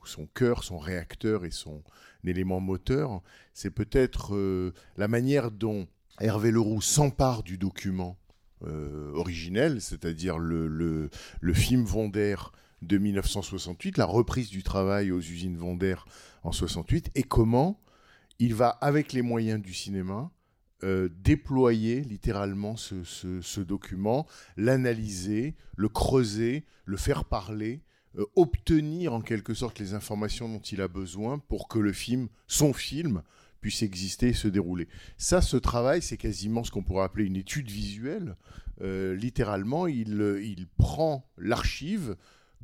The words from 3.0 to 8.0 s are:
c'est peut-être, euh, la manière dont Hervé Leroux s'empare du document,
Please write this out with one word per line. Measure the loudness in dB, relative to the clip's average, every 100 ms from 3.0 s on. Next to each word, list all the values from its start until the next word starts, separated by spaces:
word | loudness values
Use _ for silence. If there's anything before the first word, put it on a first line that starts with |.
| 0 -6 -10 -20 _
c'est | -8 -6
peut-être, | -4 2 4 4 2 -4
euh, | 0 0 0 -2 -6 -14 -4
la | 0
manière | 2 4 2 2
dont | -2 -2 -2 -6 _ _ -2
Hervé | 0 4 4
Leroux | 6 4 2
s'empare | 2 4 4 4 2 2
du | -4 -4
document, | -2 -2 -2 -2